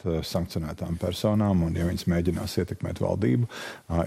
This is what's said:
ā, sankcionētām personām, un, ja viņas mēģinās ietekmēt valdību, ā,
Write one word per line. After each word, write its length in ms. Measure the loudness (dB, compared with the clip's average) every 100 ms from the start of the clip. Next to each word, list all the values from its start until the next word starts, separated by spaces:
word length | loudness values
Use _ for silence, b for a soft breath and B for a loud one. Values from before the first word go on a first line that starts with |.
ā, 180 | -2 -2
sankcionētām 720 | 0 -2 -2 -4 -6 -6 -4 -2
personām, 640 | -2 0 2 4 4 4 2
un, 100 | 2
ja 80 | 0
viņas 180 | 0 0
mēģinās 480 | 2 2 0 -2 -2
ietekmēt 380 | -2 -4 -6 -2
valdību, 480 | 0 2 2 2 0 B B B -2
ā, 160 | 0